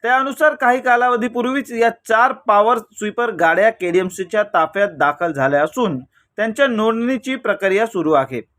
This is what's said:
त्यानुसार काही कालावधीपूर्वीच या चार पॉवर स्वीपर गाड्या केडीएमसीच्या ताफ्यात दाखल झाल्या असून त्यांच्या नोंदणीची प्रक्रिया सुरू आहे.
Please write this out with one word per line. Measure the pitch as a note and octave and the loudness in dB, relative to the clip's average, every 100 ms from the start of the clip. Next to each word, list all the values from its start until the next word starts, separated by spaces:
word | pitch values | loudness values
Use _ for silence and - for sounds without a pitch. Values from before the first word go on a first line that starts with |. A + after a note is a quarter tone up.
त्यानुसार | A3+ B3+ C4+ C4+ D4+ | 0 0 0 0 0
काही | D4 B3+ B3+ | 2 0 0
कालावधीपूर्वीच | B3+ A#3+ B3 B3 A#3+ A#3 B3 C4+ - | 2 2 2 0 -2 -2 -2 -4 -6
या | A#3 A#3 | 0 0
चार | A3+ - A3 B3 | 0 -2 2 2
पॉवर | C4 - G#3 G#3+ A#3+ | 0 0 4 4 2
स्वीपर | A3 - G#3+ G#3 A#3 | -2 -8 -8 -4 -4
गाड्या | F#3+ E3 E3+ G#3+ | 0 2 4 2
केडीएमसीच्या | A3 F3+ F3 F#3 F#3 F3+ G#3+ | 0 -2 0 -2 -6 -6 -4
ताफ्यात | G#3 F3 D#3+ G3 G3+ | 0 0 0 0 -2
दाखल | D#3 C#3+ D3 F3 | 0 -2 0 -4
झाल्या | C#3+ C3+ C#3+ | 0 0 2
असून | D#3 - G3+ C#3 B2+ _ _ - | 0 -2 -4 -4 -10 _ _ -8
त्यांच्या | A3 A3 C#4 | -6 -2 -2
नोंदणीची | A3+ A3 A3+ A#3+ C4 B3+ | 0 -2 -2 -2 -4 -6
प्रक्रिया | C4 A#3+ G3+ G3 F#3+ A3 | -6 -4 -2 0 0 -2
सुरू | G3 D#3 | -2 0
आहे. | D3+ C3 B2+ - | 0 0 -8 -12